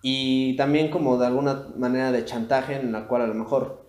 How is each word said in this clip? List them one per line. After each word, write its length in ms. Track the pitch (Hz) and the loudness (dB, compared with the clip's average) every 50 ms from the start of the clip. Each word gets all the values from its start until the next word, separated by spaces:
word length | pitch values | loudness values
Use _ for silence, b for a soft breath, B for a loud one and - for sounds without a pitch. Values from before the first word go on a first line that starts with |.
| - | -4
Y 480 | 131 135 135 135 131 131 131 131 131 127 | -2 -2 0 0 2 2 2 2 2 0
también 340 | 131 139 139 147 151 156 151 | 0 2 2 4 4 2 2
como 260 | 156 175 151 135 147 | 0 0 2 2 2
de 100 | 123 123 | 4 2
alguna 420 | 123 127 135 139 143 135 135 - - - | 2 2 2 2 0 0 -2 -4 -10 -6
manera 360 | 127 127 123 127 127 131 131 127 | -4 -2 0 0 0 0 0 0
de 120 | 117 113 | 0 -2
chantaje 480 | - 127 120 113 - 139 131 131 - 139 | -2 -4 -6 -2 0 0 0 0 0 -4
en 160 | 135 131 120 110 | -4 -4 -4 -4
la 160 | 107 110 - | -4 -4 -2
cual 140 | 139 131 120 | 0 0 0
a 40 | |
lo 60 | 113 107 | 0 -2
mejor 500 | 110 110 - 143 131 131 - - - - | -2 -2 -2 0 0 0 -2 -6 -12 -18